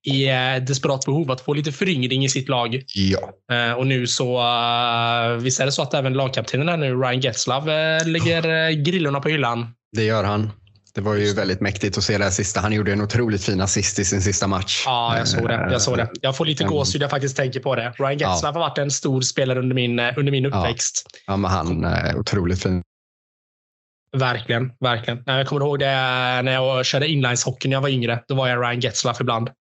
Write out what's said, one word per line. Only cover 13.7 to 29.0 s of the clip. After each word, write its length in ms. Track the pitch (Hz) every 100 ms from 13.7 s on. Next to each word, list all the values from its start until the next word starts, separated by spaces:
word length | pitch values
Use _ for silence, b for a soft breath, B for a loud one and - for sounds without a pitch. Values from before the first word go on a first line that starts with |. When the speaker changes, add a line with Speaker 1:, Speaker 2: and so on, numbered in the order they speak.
| 110 98 -
Speaker 2:
i 60 |
sin 180 | 95 98
sista 240 | 92 95 98
match. 360 | 95 92 - -
Speaker 1:
Ja, 320 | 120 117 113
jag 100 | 113
såg 200 | 117 113
det. 200 | 113 -
Jag 100 | 123
såg 140 | - 120
det. 60 |
Speaker 2:
Eh, 60 | 113 -
Speaker 1:
Jag 160 | 135 131
får 100 | 156
lite 180 | 143
Speaker 2:
mm. 100 | 170 151
Speaker 1:
gåshud 340 | 131 143 143
faktiskt 260 | 143 139 135
tänker 240 | 131 131
på 140 | 139
det. 180 | 120 117 117
Ryan 200 | 139 143
Speaker 2:
Ja. 120 | 143
Speaker 1:
Getzlaff 220 | 180 151
har 60 | 160
varit 180 | 156 143
en 120 | 143
stor 300 | 139 151 131
spelare 380 | 127 - 135 127
under 160 | 127
min, 240 | 127 120 120
eh, 140 | 120 123
under 160 | 139
min 120 | 139
Speaker 2:
Ja. 40 | 139 101
Speaker 1:
uppväxt. 480 | 90 - - - - B -
Speaker 2:
Ja, 100 | 98
men 140 | 95
han 340 | 92 80 85
är 320 | 85 85 82 -
otroligt 440 | - 101 87 92
fin. 200 | 95 90 - _ _ _ _ _ _ _ _ _ _ _ _ 135
Speaker 1:
Verkligen, 540 | 127 120 113 117 131 -
verkligen. 420 | 127 117 117 117 -
Nej, 120 | 131
jag 80 | 135
kommer 200 | 143 147
ihåg 120 | 143
det 140 | 135 135 131 127 127 127
när 100 | 127
jag 340 | 131 131 131 127
körde 220 | 139 151
inlineshockey 600 | 147 127 120 - 127 139
när 80 | 135
jag 40 |
var 60 | 139
yngre. 340 | 131 120 117 -
Då 60 |
var 140 | 135 127
jag 140 | 123
Ryan 180 | 120 120
Getzlaff 400 | 113 -